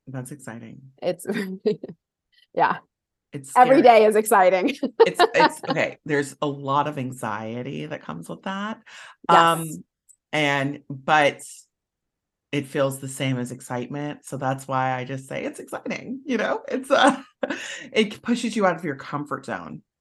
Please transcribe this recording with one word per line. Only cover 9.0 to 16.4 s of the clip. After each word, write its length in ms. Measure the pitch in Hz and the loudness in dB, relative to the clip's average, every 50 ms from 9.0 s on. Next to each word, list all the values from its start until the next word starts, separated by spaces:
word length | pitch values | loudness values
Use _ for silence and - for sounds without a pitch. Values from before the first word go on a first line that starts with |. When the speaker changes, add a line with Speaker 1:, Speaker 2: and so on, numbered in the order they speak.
| - - - _ - - | -20 -20 -20 _ 2 6
Speaker 2:
Yes. 80 | 170 | 6
Speaker 1:
Um, 300 | 170 165 165 165 165 165 160 156 175 - _ _ _ _ _ _ _ _ _ | 8 8 6 4 2 -2 -6 -12 -14 -16 _ _ _ _ _ _ _ _ _
and, 480 | - 151 151 143 143 143 139 143 143 147 - - | -2 0 0 0 0 0 -2 -4 -6 -8 -12 -14
but 520 | 147 131 135 - 156 151 147 139 - - - - - - - _ _ _ _ _ _ _ _ _ _ _ _ _ _ _ _ _ - | -16 -6 0 2 4 4 4 4 2 -2 -8 -20 -20 -20 -20 _ _ _ _ _ _ _ _ _ _ _ _ _ _ _ _ _ -6
it 140 | 143 135 | -6 -4
feels 320 | - - 151 139 139 135 135 | -4 -2 0 0 0 -2 -6
the 100 | 139 135 | -10 -12
same 280 | 135 - 139 131 131 | -8 -4 -2 -2 -2
as 140 | 123 123 120 | -2 -4 -6
excitement. 720 | 123 127 - - 127 123 123 123 143 143 147 147 147 - _ | -10 -12 -10 -8 -8 -8 -8 -8 -8 -8 -8 -8 -10 -12 _
So 140 | - 139 | -12 -8
that's 280 | 131 135 131 131 131 135 | -4 -4 -4 -4 -4 -4
why 280 | - 135 131 131 131 127 | -4 -2 -2 0 -2 -2
I 100 | 127 127 | -4 -6
just 240 | 131 135 131 135 | -8 -10 -12 -10
say 160 | - 143 139 - | -10 -10 -8 -8
it's 160 | 277 302 - | -8 -10 -12
exciting, 640 | - - - - - - 190 - - - 254 269 - | -12 -12 -12 -10 -8 -8 -8 -8 -10 -12 -12 -10 -6
you 120 | 311 247 | -4 -2
know, 240 | 214 | -2